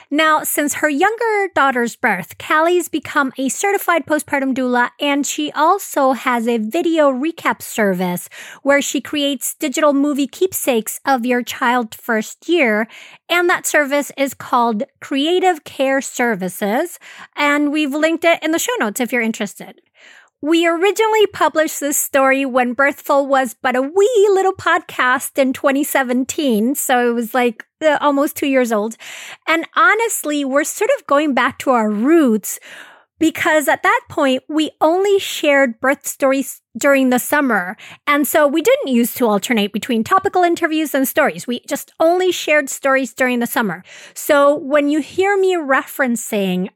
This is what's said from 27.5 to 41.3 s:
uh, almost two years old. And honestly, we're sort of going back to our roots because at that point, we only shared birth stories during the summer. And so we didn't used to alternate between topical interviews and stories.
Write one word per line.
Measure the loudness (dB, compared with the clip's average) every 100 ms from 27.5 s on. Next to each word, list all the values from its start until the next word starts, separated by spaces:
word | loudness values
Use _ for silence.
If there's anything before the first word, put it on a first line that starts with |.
| -2 -12 _
uh, | 0 2
almost | 2 2 0 -2
two | 0
years | 2 2
old. | 0 -4 -8 -16 -18 -18 -10 -2
And | -2 -2 2
honestly, | 4 4 0 -2 -4 -2 0
we're | 0
sort | -2 -2 0 0
of | 0
going | 0 2
back | 0 0 -2
to | 0
our | 2 2
roots | 0 4 4 4 2 -2 -12 -14 -20 -20 -20 _ _
because | -2 0 0 2 2
at | 0
that | 2 0 -2
point, | -2 0 0 -2
we | -2 -2 0
only | 2 2 2 2
shared | 0 -2 2 4 2 0
birth | -2 -2 -4
stories | -2 0 0 -2 -10 _ -2
during | 2 4 4
the | 2
summer. | 0 0 2 0 -2 -10 -18 -10 -2
And | 0 2
so | 2 2
we | 2
didn't | 2 2 2
used | 0 0 0
to | 0
alternate | 0 0 0 0
between | -4 -2 -2
topical | 0 0 0 2
interviews | 2 2 -2 -2 -2
and | -2 0
stories. | 0 0